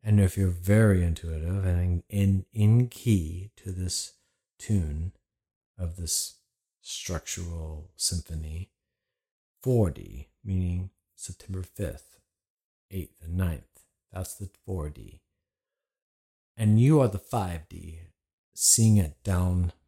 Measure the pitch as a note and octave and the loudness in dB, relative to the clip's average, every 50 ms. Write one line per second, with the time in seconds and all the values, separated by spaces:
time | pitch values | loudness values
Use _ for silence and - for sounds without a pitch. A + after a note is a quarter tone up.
0 | - G#2+ G#2+ G#2 G2 F2+ - G2 G2 F#2 F2 F2 F2 F#2 G#2 G#2+ A2 G#2+ G2 F2+ | 0 4 6 6 6 4 4 2 0 0 0 -2 2 4 6 6 6 6 6 4
1 | F2 E2+ E2 - - E2 D#2+ D#2 D#2 F2 F#2 G2 F#2+ F#2 F2+ F2 F2+ F2+ F2 E2+ | 2 2 -2 -4 -6 -6 -6 -6 -4 -4 -2 -2 0 0 0 0 0 0 -2 -2
2 | - _ - G2+ G2 G2 G2 F#2+ F#2+ - - A2+ G#2 G#2 A2 A#2+ B2 A#2+ - - | -4 _ 0 2 4 4 4 2 0 -4 -2 2 4 6 6 6 4 2 -2 -4
3 | - A#2+ A2 F#2 D#2+ D#2 E2+ F2 F#2+ G#2 _ - - G2 F#2 F#2 F#2 F#2 - - | 0 2 2 2 0 -2 -8 -10 -12 -16 _ -16 -14 -10 -8 -6 -6 -4 -6 -6
4 | - - - _ _ _ _ _ _ _ _ _ - - A2 G2 E2+ D2+ D2 D2+ | -8 -10 -14 _ _ _ _ _ _ _ _ _ -4 -2 0 0 0 -2 -4 -6
5 | E2 F#2+ - _ _ _ _ _ _ _ _ _ _ _ _ - F#2 E2+ E2 F2+ | -6 -8 -10 _ _ _ _ _ _ _ _ _ _ _ _ -8 -8 -8 -8 -8
6 | F2 E2 - - - - - _ _ _ _ _ _ _ _ _ _ - - - | -6 -6 -4 -4 -6 -8 -12 _ _ _ _ _ _ _ _ _ _ -14 -14 -12
7 | - - F#2 D#2+ - - - - F2+ E2+ E2+ E2 D#2+ D#2+ D#2 D#2 D#2 - _ - | -8 -8 -8 -8 -8 -10 -10 -10 -10 -10 -10 -10 -10 -10 -12 -14 -16 -18 _ -6
8 | - - F2+ E2+ D2+ - E2 D#2 D#2 D2+ D#2 E2 F#2 - _ _ _ _ _ _ | -4 -4 -4 -4 -6 -8 -10 -10 -10 -10 -10 -10 -12 -14 _ _ _ _ _ _
9 | _ _ _ _ _ _ _ _ _ _ _ _ - C3 B2+ A#2 G#2+ E2+ C#2+ - | _ _ _ _ _ _ _ _ _ _ _ _ -2 2 2 4 2 2 0 -6
10 | G1+ - G#1+ B1+ C#2+ - _ _ - - F#2+ F#2 F2+ F2+ F2 F2+ F#2 F#2 - _ | -12 -16 -16 -16 -16 -18 _ _ -8 -4 -2 -2 -2 -2 -2 -4 -6 -8 -12 _
11 | _ _ _ - - - - - - - F#2+ F#2+ F2+ - _ - G#2 D#2+ - - | _ _ _ -16 -16 -14 -14 -14 -14 -12 -10 -10 -10 -12 _ -8 -8 -8 -8 -10
12 | - _ _ _ _ _ _ _ _ _ _ _ _ _ _ _ _ _ - F#2+ | -18 _ _ _ _ _ _ _ _ _ _ _ _ _ _ _ _ _ -10 -10
13 | E2+ - _ _ D#2+ E2 E2+ F2+ F#2+ F2 D#2+ - - _ _ _ _ _ _ _ | -10 -10 _ _ -12 -6 -4 -2 -2 -2 -4 -6 -10 _ _ _ _ _ _ _
14 | _ _ - F#2 F#2 - - - G2+ F#2+ - _ _ - G2 F2+ D2+ D2+ D2 A#1+ | _ _ -12 -12 -10 -10 -12 -12 -14 -14 -14 _ _ -8 -6 -6 -6 -8 -10 -12
15 | G#1 G1+ - E2+ _ _ _ _ _ _ _ _ _ _ _ _ _ _ _ _ | -18 -20 -20 -20 _ _ _ _ _ _ _ _ _ _ _ _ _ _ _ _
16 | _ _ _ _ _ _ _ _ _ _ _ - A2+ G#2+ G#2+ A2 A#2+ C#3 D#3 D3+ | _ _ _ _ _ _ _ _ _ _ _ 0 2 4 6 6 6 6 6 6
17 | C3+ A2+ G2 G2 - - - A#2+ G2 F2+ F2 E2 D#2 - - E2+ E2 E2 D#2+ E2 | 4 2 0 -4 -8 -6 -6 -4 -4 -4 -6 -10 -12 -14 -18 -16 -16 -16 -16 -18
18 | E2+ E2+ _ _ _ _ _ _ _ _ _ - - - - - A2+ A2 G#2+ G#2 | -18 -20 _ _ _ _ _ _ _ _ _ -2 2 2 4 6 6 6 6 6
19 | F#2 D2 D2 _ - G2+ F#2+ F2+ F2+ F2+ F2+ F2+ F2 F2 - _ _ | 4 0 -4 _ -4 -2 0 0 0 0 0 0 -2 -2 -4 _ _